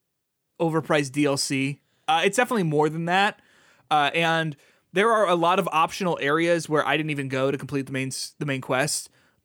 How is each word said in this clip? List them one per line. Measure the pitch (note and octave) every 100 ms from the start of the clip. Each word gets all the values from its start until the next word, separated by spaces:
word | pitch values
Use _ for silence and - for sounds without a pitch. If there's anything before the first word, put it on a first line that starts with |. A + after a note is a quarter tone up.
| _ _ _ _ _ -
overpriced | E3 D#3 - D#3 C#3
D | C3+
L | C#3+ C#3
C. | - C3+ C3+ D3 _ _ -
Uh, | D#3+
it's | F#3+ G3+
definitely | A#3+ A#3+
more | E3+ D3 D#3
than | D#3 E3
that. | F#3 G3+ - _ _ _ _ -
Uh, | D3+ C#3+
and | E3 E3+ E3 D#3+ C#3 _ _ _
there | F3 A3
are | A3 F#3
a |
lot | F3 E3 F#3
of | E3+
optional | D#3 E3+ - F#3 D#3+
areas | C#3 D#3 E3+ E3+ D#3
where | D3+ C3+
I | D3
didn't | D#3
even | C#3+ C3+
go | C3 C3+
to | C#3+
complete | C3+ C#3 C3+
the |
main | C3+ C3
s-, | - - -
the | D3
main | C3+
quest, | C3 C3 C#3+ - - _ _ _